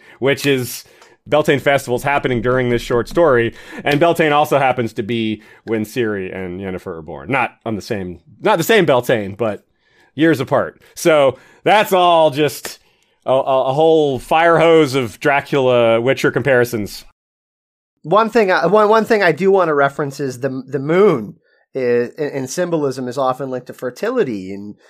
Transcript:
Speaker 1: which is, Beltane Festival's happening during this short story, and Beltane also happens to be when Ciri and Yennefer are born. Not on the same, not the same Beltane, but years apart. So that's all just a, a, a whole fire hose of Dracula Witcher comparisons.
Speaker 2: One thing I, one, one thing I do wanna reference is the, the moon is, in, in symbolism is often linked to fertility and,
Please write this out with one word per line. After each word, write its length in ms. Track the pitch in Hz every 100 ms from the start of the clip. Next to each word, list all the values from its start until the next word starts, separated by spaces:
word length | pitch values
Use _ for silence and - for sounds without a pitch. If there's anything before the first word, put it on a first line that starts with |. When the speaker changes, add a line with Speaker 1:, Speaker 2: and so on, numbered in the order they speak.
| - -
Speaker 1:
which 260 | 131 135 143
is, 380 | 135 123 - - _ - _ -
Beltane 320 | 147 151 139
Festival's 420 | 143 139 - 120
happening 400 | 143 143 131 123
during 280 | 117 127 123
this 120 | 120
short 260 | - 120 113
story, 460 | - 165 123 117 - - -
and 160 | - 147
Beltane 320 | 170 165 156
also 240 | 147 151 143
happens 340 | 135 127 113
to 100 | -
be 400 | 104 117 110 107 - - -
when 180 | 110
Ciri 520 | 107 - 113 104 92 85
and 240 | 92 90
Yennefer 380 | 98 92 - 82
are 40 |
born. 260 | 80 76 71
Not 300 | 135 117 -
on 120 | - 107
the 60 |
same, 400 | - 107 90 87 _ _
not 180 | 185 202
the 60 |
same 220 | 160 226 165
Beltane, 480 | 127 120 120 98 101
but 280 | 113 101 _ _ _ _ _ -
years 240 | 160 139
apart. 420 | 127 135 85 - _ -
So 420 | 170 156 139 131 - _
that's 300 | - 202 208
all 380 | 190 175 170 156
just 480 | 139 147 135 - - _ _ _ _ -
a, 60 |
a, 320 | 131 - 135 127
a 80 |
whole 440 | 135 160 160 147 127
fire 400 | - 160 170 160
hose 380 | 165 160 151 135
of 240 | 120 -
Dracula 840 | 151 139 - 143 127 123 117 113
Witcher 300 | 120 131 -
comparisons. 760 | - 127 127 120 117 101 - - _ _ _ _ _ _ _ _ _
Speaker 2:
One 280 | 147 190 226
thing 200 | 233 202
I, 140 | 175 165
one, 240 | 208 208
one 160 | 220 214
thing 160 | 220
I 100 | 190
do 200 | 143 190
wanna 240 | 190 170 147
reference 440 | 139 139 147 139
is 200 | 143 120
the, 240 | 135 131 -
the 120 | 139
moon 580 | 139 175 208 143 101 - _ _ _ 135
is, 340 | 123 120 120 -
in, 140 | 147
in 160 | 139 131
symbolism 600 | 180 175 165 143 123 123
is 100 | 120
often 320 | 131 127 139
linked 160 | 127 127
to 60 |
fertility 800 | 123 127 123 208 254 165 104 92
and, 220 | 98 104 - _